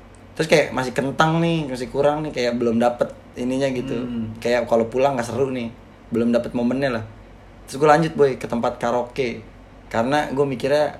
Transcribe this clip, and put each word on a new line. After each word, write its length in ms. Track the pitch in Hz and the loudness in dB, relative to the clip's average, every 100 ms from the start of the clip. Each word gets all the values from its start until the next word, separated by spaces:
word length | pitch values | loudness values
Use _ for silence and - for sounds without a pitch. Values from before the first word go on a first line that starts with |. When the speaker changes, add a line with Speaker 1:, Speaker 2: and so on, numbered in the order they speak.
| - - - | -20 -20 -10
Speaker 1:
Terus 140 | - 160 | -6 2
kayak 200 | 160 - | 4 4
masih 220 | 127 127 | -2 -4
kentang 440 | 117 135 135 160 165 | -2 -2 2 2 2
nih, 280 | 170 165 139 | 2 0 -4
masih 220 | 127 120 | -6 -4
kurang 340 | 131 143 151 | 0 2 0
nih, 100 | 151 | -2
kayak 240 | 131 120 120 | -2 -2 0
belum 220 | 117 113 | 0 2
dapet 300 | 120 - - - - | 2 0 -4 -8 -16
ininya 340 | - 123 131 139 | -8 -4 -2 -2
gitu. 240 | 127 135 | -2 -4
Speaker 2:
Hmm. 380 | 120 123 117 110 110 | -6 -6 -6 -8 -6
Speaker 1:
Kayak 260 | 117 120 | -2 0
kalau 220 | 117 117 113 | 2 2 2
pulang 260 | 127 139 | 2 2
nggak 140 | 131 117 | 2 -2
seru 240 | 123 135 | -2 -2
nih, 180 | 127 117 - - - - | -2 -8 -10 -20 -20 -6
belum 220 | 113 117 | -2 2
dapet 220 | 117 - | 0 0
momennya 440 | - 120 131 139 117 | -2 -2 0 -2 -4
lah. 80 | 110 - - - - - | -8 -16 -20 -20 -20 -20
Terus 140 | - 135 | -14 2
gua 160 | 151 | 6
lanjut, 200 | 151 160 | 6 4
Boy, 160 | 139 139 | 4 2
ke 120 | 123 - | 2 -4
tempat 320 | 120 123 123 | -2 -2 -2
karaoke. 680 | 120 120 117 - 123 113 - - - - - | -2 -2 -2 -4 -4 -6 -12 -20 -20 -20 -6
Karena 440 | 113 120 147 - | -2 2 0 0
gua 160 | 131 139 | 0 0
mikirnya 500 | 120 135 147 147 | 0 0 2 0